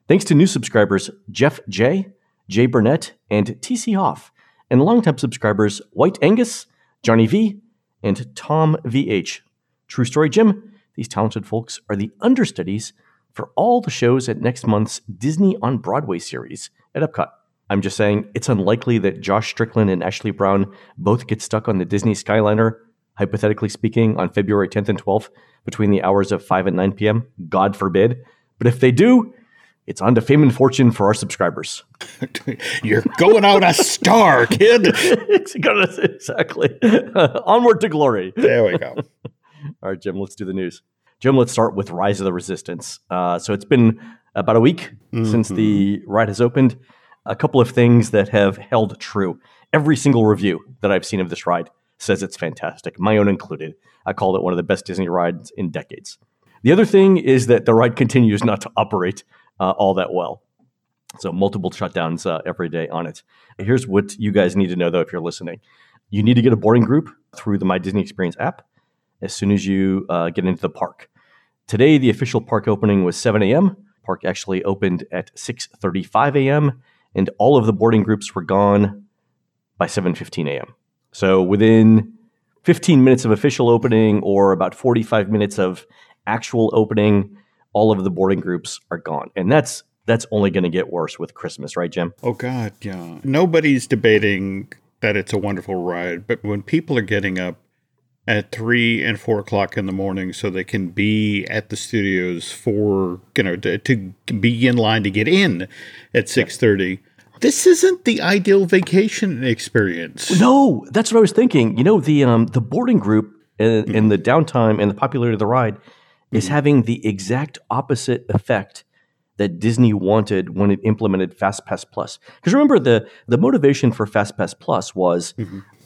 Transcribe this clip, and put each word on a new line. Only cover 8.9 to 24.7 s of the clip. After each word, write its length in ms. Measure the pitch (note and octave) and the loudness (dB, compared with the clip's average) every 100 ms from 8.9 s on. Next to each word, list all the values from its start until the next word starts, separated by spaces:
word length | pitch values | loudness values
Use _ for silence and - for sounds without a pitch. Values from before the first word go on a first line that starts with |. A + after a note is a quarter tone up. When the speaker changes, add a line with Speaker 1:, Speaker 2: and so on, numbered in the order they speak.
| B2+ - | -2 0
Speaker 1:
H. 320 | G2+ - - _ _ _ _ _ | -2 -4 -12 _ _ _ _ _
True 160 | - | -4
story, 260 | B2 D3+ D#3 | -2 0 0
Jim. 400 | G3+ A3+ G3 - _ _ - | 4 2 2 -8 _ _ -14
These 120 | A#2 | -8
talented 360 | - A2+ A2 | -4 -4 -4
folks 360 | G2+ A2 A#2+ - - | -6 -8 -8 -14 -8
are 60 | G2+ | -6
the 160 | G#2+ - | -6 -2
understudies 720 | A3+ C4 F#3 - E2+ G2+ - - _ _ _ | 0 2 0 -4 -6 -8 -10 -18 _ _ _
for 180 | - - - | -14 -8 -2
all 240 | G#3+ A#3+ | 0 0
the 100 | A#3+ | -2
shows 380 | - A#2+ C3 B2 | -2 0 2 -2
at 120 | A2 | -4
next 240 | A#2+ B2 | -4 -2
month's 360 | - G#2 A2 - | -2 0 -2 -6
Disney 560 | - F#2 B2+ D#3 G3 - | -16 -6 -4 0 0 0
on 180 | A2 B2 | -4 -4
Broadway 420 | F2+ B2 D3 F2 | -4 -4 -4 -8
series 500 | - B1 A#1 F#2 - _ _ | -8 -14 -14 -18 -20 _ _
at 80 | - | -6
Epcot. 280 | D3+ - - _ _ _ - | -4 -4 -6 _ _ _ -6
I'm 120 | G2+ | -4
just 160 | F#2+ - | -2 -2
saying, 320 | G#2 G#2 - | 0 0 -4
it's 160 | A#2 C3+ | -6 -2
unlikely 500 | G#2+ F#2+ A#2 B2+ A2+ | 0 0 0 0 0
that 220 | G2 - | -2 -4
Josh 300 | F#2 G2+ - | -2 -2 -2
Strickland 400 | - A2+ A#2 G#2 | -6 -2 0 0
and 140 | F2+ | 0
Ashley 260 | E2+ - G#2+ | -4 -6 -8
Brown 420 | F2 G2 G2 G2 - _ - | -2 0 0 -2 -8 _ -6
both 300 | F#2 A#2+ - | -2 -2 -2
get 160 | G#2 | -8
stuck 240 | - A2 A2+ | -4 -4 -2
on 120 | G2 | -4
the 60 | |
Disney 280 | F2 G#2 A2 | -2 -2 -2
Skyliner, 600 | G#2 - G#2+ G#2 G#2+ A2+ A2+ _ _ _ | -2 -2 0 2 2 0 -2 _ _ _
hypothetically 540 | - G2+ G#2 G#2+ G#2 G#2 | -6 -6 -2 -2 -2 -6
speaking, 460 | - A2 A#2 A2 G#2+ | -4 -2 0 0 0
on 120 | F2+ | -2
February 380 | - G2 G#2 | -2 0 0
tenth 200 | F#2 | 0